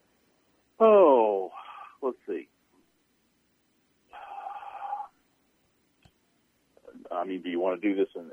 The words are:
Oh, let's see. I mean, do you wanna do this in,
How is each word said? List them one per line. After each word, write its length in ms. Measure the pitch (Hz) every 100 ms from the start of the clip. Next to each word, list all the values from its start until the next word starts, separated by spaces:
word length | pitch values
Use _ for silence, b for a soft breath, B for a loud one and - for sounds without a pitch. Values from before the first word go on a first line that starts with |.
| _ _ _ _ _ _ _ -
Oh, 680 | 220 208 170 131 110 98 92 B B B B B
let's 160 | 131 - -
see. 220 | 85 - _ _ _ _ _ _ _ _ _ _ _ _ _ _ _ _ B B B B B B B B 807 B _ _ _ _ _ _ _ _ _ _ _ _ _ _ _ _ _ - - -
I 140 | 90
mean, 180 | 90 92
do 80 | 87
you 100 | 87
wanna 160 | 92 90
do 140 | 101
this 140 | 98 95 -
in, 140 | 82